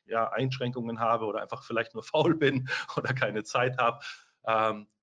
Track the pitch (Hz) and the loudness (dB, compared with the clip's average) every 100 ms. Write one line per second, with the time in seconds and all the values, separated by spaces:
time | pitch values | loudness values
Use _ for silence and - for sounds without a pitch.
0 | - 113 110 104 131 131 123 123 117 113 | -6 -2 0 0 -2 -2 -4 -4 -6 -2
1 | 117 117 110 104 104 - - 113 117 113 | 0 2 0 -4 -6 -10 -4 -4 -4 -8
2 | - 156 160 160 139 135 127 - - - | -2 4 4 6 4 2 -2 -4 -4 -4
3 | - 131 113 104 107 127 127 127 117 120 | -2 0 0 -2 -2 0 0 2 0 0
4 | - - _ _ 113 110 110 107 104 _ | -8 -16 _ _ 0 2 2 -2 -8 _